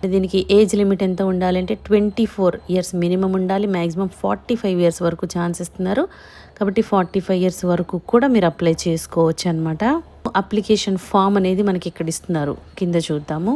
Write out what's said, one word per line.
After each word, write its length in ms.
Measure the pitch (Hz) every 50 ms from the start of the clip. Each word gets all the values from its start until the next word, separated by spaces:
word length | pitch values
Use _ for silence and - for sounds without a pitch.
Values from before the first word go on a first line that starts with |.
| - 190
దీనికి 280 | 185 196 190 180 - 190 185 - 202
ఏజ్ 180 | 208 220 190 - 202
లిమిట్ 220 | 202 196 196 180 196
ఎంత 160 | 185 185 175 196 190
ఉండాలంటే 440 | 185 180 185 180 180 185 185 175 220 - -
ట్వంటీ 380 | - 208 208 208 208 196 - 226 208 -
ఫోర్ 220 | - 190 180 - - - - 180
ఇయర్స్ 180 | 185 180 - - 180
మినిమం 300 | 170 175 180 185 190 190 190
ఉండాలి, 300 | 190 185 180 190 196 208 208 190
మ్యాక్సిమం 320 | 175 170 170 160 170 196 185 - -
ఫార్టీ 360 | - 196 208 202 - - 247 226
ఫైవ్ 160 | - 202 185 175 175
ఇయర్స్ 160 | 170 165 - 175
వరకు 200 | 170 170 165 - 170 -
ఛాన్స్ 240 | 175 175 175 170 - 175
ఇస్తున్నారు. 400 | 175 - - 185 185 202 240 339 - - - - - - - - - -
కాబట్టి 240 | - 214 202 190 226 220 -
ఫార్టీ 280 | - 196 185 170 - 196 180
ఫైవ్ 140 | - 190 180 180
ఇయర్స్ 200 | 185 175 - - 180
వరకు 260 | 175 175 180 - - 175 - -
కూడా 160 | - 240 247 277 254
మీరు 120 | 220 180 165
అప్లై 220 | - - 175 165 165 160 -
చేసుకోవచ్చు 600 | 175 165 160 - - - 170 165 160 165 - - 180
అనమాట. 320 | 165 160 160 160 160 156 208 233 294 339 330 - - - - - - 190
అప్లికేషన్ 560 | 196 - - 214 196 - 220 196 - 208 190 180 -
ఫామ్ 280 | - - 202 190 196 202 202
అనేది 240 | 190 185 185 185 208 202
మనకి 180 | 185 180 - 175
ఇక్కడ 160 | - - 165 165 165
ఇస్తున్నారు, 400 | - - - 180 156 147 143 - - - - - -
కింద 160 | 196 175 170 170 160
చూద్దాము. 460 | - 156 147 147 - 151 156 170 208 262